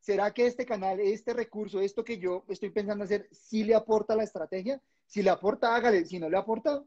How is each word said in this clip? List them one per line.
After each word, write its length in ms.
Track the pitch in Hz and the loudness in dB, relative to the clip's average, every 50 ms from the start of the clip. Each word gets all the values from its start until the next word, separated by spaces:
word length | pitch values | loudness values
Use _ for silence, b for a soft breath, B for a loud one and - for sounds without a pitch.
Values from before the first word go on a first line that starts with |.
¿será 320 | _ - 202 196 202 214 208 | _ -2 0 2 2 0 0
que 140 | - 240 | 2 0
este 180 | 247 240 247 247 | 0 0 -2 -4
canal, 360 | 247 233 202 190 190 190 190 | -4 -4 -4 -2 -2 -2 0
este 340 | 208 196 220 220 - 233 233 | 0 0 0 -2 -4 -4 -4
recurso, 460 | 240 226 220 - 214 214 202 208 190 | -4 -4 -6 -6 -8 -8 -6 -2 -2
esto 240 | 196 196 196 233 226 | -2 -2 -2 -4 -6
que 140 | 233 233 196 | -6 -6 -4
yo 260 | 175 180 180 185 - - | -4 -4 -4 -4 -6 -8
estoy 220 | 196 - - 196 | -8 -8 -8 -6
pensando 340 | - 214 202 202 208 202 208 | -4 -4 -2 -2 -4 -4 -4
hacer, 240 | 180 208 202 202 - | -2 -2 -4 -4 -6
sí 340 | _ _ _ _ 214 214 220 | _ _ _ _ -4 0 2
le 100 | 214 226 | 4 4
aporta 400 | 214 220 - 220 214 208 - 220 | 4 4 4 2 0 2 2 0
a 20 | |
la 80 | 214 220 | 0 0
estrategia? 560 | 208 - 185 160 - - 190 185 233 277 269 - _ _ _ _ | -2 -4 -8 -8 -6 -6 -6 -4 -6 -6 -8 -10 _ _ _ _
Si 160 | _ - 208 196 | _ -4 0 2
le 80 | 190 | 4
aporta, 440 | 175 - 180 202 - - - 233 233 | 2 4 2 0 0 2 2 2 2
hágale. 300 | 240 226 240 214 185 165 | 4 4 4 4 4 2
Si 120 | 160 185 180 | 0 -4 -6
no 100 | 165 156 | -4 0
le 80 | 170 | 0
aporta, 460 | 190 190 214 220 220 - 311 294 277 285 | 0 0 0 -2 -2 0 0 -2 -2 -4